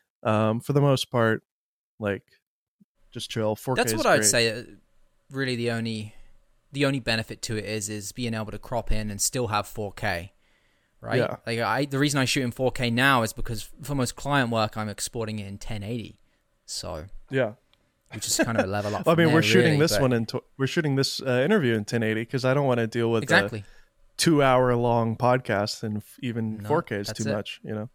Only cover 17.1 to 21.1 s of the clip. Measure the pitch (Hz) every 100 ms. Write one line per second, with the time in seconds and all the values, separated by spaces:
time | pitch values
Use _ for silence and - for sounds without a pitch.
17.1 | - - 131 113 107 _ _ _ _ _
18.1 | 110 - - 170 123 95 104 104 104 -
19.1 | 170 165 156 - 185 165 147 165 - 131
20.1 | 117 113 127 - - 135 - 151 135 131